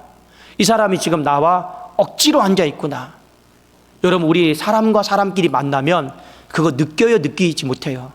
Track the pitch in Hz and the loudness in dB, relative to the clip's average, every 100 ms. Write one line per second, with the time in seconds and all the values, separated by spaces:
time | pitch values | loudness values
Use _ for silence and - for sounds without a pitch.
0 | - - _ - - - 196 226 208 185 | -20 -20 _ -20 -12 -2 2 2 2 0
1 | - 165 147 143 160 180 175 - - - | 0 0 0 2 2 2 -2 -12 -6 -2
2 | - - 294 302 202 190 160 131 156 135 | -2 0 2 2 2 2 0 -2 -8 -8
3 | 127 - _ _ _ _ _ _ _ _ | -12 -20 _ _ _ _ _ _ _ _
4 | 180 180 160 175 165 151 - 220 220 214 | 0 2 2 2 2 0 0 0 2 2
5 | 202 202 202 185 170 131 143 139 139 175 | 0 0 0 0 0 0 -2 -2 0 0
6 | 135 - - - - - 160 131 156 - | -2 -10 -20 -20 -8 -2 -2 0 -4 0
7 | 233 226 143 - 180 151 139 131 156 127 | 2 2 0 -2 -2 -2 -6 -6 -6 -10
8 | 127 | -12